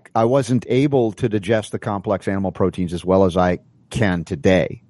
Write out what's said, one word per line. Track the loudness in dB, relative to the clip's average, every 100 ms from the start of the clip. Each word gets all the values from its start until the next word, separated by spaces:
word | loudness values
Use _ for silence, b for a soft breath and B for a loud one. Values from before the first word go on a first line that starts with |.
| -4
I | 0 2
wasn't | 2 2 -2 0
able | 0 2 2 0
to | -2 -2
digest | -2 0 -2 -2
the | -8
complex | -6 -6 -2 -2 -2
animal | -4 -4
proteins | -2 -2 -2 -6
as | -6 2
well | 4
as | 4 2
I | 0 0 -6 _ _
can | -2 0 -2 -4
today | -2 2 2 2 -6 _